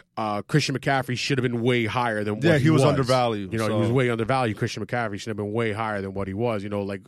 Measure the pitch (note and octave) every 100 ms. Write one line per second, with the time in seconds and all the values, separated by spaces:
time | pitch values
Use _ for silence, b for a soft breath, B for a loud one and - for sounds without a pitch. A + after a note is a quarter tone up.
0 | B - A2 G#2 - D#3 C3 C3 D3 C3+
1 | B2+ B2 - C3+ B2 A#2+ A#2+ B2 A2 A#2+
2 | A#2+ G#2+ G#2 G#2 D3+ D#3 B2 A#2+ C#3 C#3+
3 | B2 B2+ B2 G#2+ F#2+ A2 A2 G#2+ G#2+ B2
4 | B2 A2+ G#2+ C3 B2 G2+ A#2+ - G2+ A#2+
5 | A2+ G2+ A#2 G#2 G#2 A2 A#2 G#2 A2 G#2
6 | G2 F#2+ G2 F#2+ A#2+ A2 G2+ G#2 G2 G2+